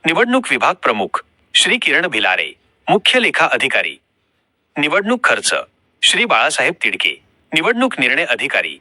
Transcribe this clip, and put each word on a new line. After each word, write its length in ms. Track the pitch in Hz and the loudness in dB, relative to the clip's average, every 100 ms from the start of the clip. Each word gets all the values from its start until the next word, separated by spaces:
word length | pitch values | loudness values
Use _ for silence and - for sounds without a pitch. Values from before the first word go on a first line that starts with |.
| 160 | 0
निवडणूक 400 | 170 240 247 226 | 2 2 2 0
विभाग 240 | 127 127 | 0 0
प्रमुख. 480 | 180 131 110 76 - - _ _ | 0 -2 -2 -2 -6 -10 _ _
श्री 240 | - 170 240 | 0 2 0
किरण 240 | 160 143 - | 0 0 0
भिलारे, 460 | 113 98 92 78 - _ _ - | 0 0 0 -4 -10 _ _ 0
मुख्य 320 | 190 - 254 | 0 2 0
लेखा 280 | 226 - 160 | 0 0 0
अधिकारी. 440 | 123 131 104 - - _ _ _ _ _ _ _ - | 0 0 -2 -4 -8 _ _ _ _ _ _ _ -4
निवडणूक 480 | 147 180 202 247 | -2 0 0 0
खर्च, 300 | - 107 - - - _ _ _ | 0 0 -2 -4 -6 _ _ _
श्री 220 | - 190 | 2 2
बाळासाहेब 500 | 226 113 135 147 135 185 | 2 2 2 0 -2 -2
तिडके, 380 | 110 95 80 - _ _ _ | -4 -2 -4 -6 _ _ _
निवडणूक 460 | 160 190 233 254 - | -2 0 0 0 0
निर्णय 240 | 123 131 | -2 0
अधिकारी. 540 | 170 117 131 107 82 73 | -2 -2 -2 -2 -4 -10